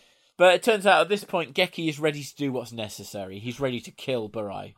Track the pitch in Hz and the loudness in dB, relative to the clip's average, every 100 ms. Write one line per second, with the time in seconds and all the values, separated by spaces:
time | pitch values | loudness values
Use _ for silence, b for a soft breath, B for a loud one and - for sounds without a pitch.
0 | _ _ _ - 180 180 - 208 196 165 | _ _ _ 4 6 6 4 4 6 6
1 | 165 202 - 180 156 139 180 - 160 143 | 4 0 -2 -4 -2 0 0 0 -4 0
2 | 156 147 131 - 143 123 117 117 107 - | -2 -2 -8 -6 -4 -4 -6 -8 -10 -10
3 | 98 104 95 98 117 120 135 120 - - | -12 -10 -10 -10 -10 -4 -4 -4 -8 -12
4 | - 123 107 113 101 98 98 | -4 -4 -4 -8 -8 -8 -12